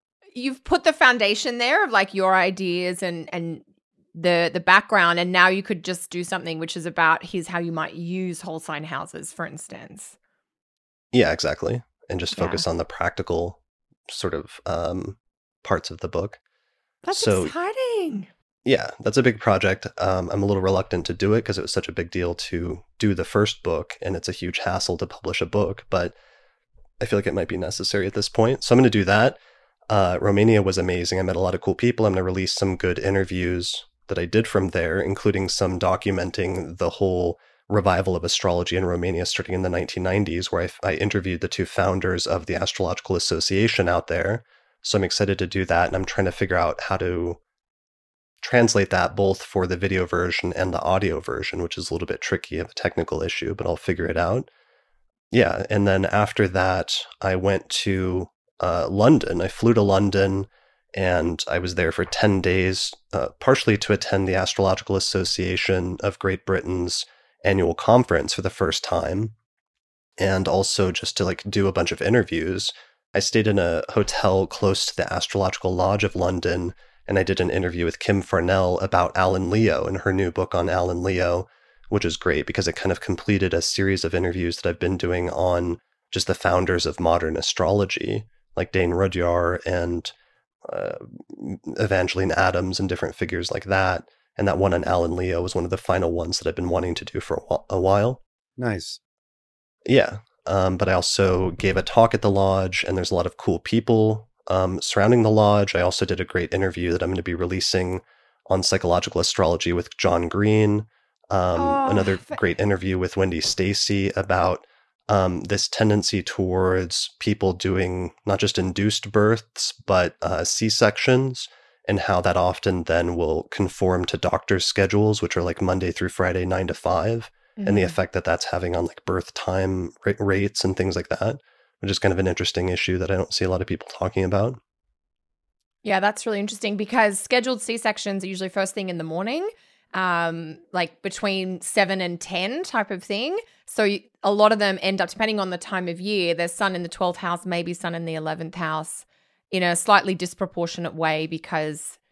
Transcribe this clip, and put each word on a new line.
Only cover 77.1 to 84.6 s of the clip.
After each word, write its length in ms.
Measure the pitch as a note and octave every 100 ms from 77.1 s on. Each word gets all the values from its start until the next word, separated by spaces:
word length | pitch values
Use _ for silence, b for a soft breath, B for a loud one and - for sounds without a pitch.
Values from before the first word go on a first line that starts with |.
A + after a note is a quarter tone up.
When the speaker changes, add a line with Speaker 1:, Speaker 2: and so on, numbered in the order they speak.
| G2
Speaker 2:
I 20 |
did 180 | F#2 F#2+
an 100 | F2+
interview 340 | F#2 F2+ F2
with 160 | E2+ -
Kim 200 | - G2
Farnell 600 | - F#2 F2 F#2+ F#2 F2+
about 360 | F#2+ F2+ F2+ -
Alan 320 | F#2 F#2 F2+
Leo 360 | G#2+ A2 C#2+
and 140 | D2+ F#2+
her 140 | G2
new 200 | F#2+ F#2
book 240 | F2+ F#2 F2+
on 120 | E2+
Alan 360 | F2+ F2+ F2
Leo, 420 | F#2 F2+ F2+ F2 F#2+ b b b b
which 160 | G2+
is 120 | F2 D#2+
great 300 | F2+ D2+ -
because 200 | - E2+
it 80 |
kind 160 | - G2
of 100 | F2+
completed 540 | - F2+ - G2 F#2
a 80 | E2+
series 420 | - - G2 F#2+
of 80 | E2+
interviews 440 | F2+ F2+ F#2 E2+
that 120 | -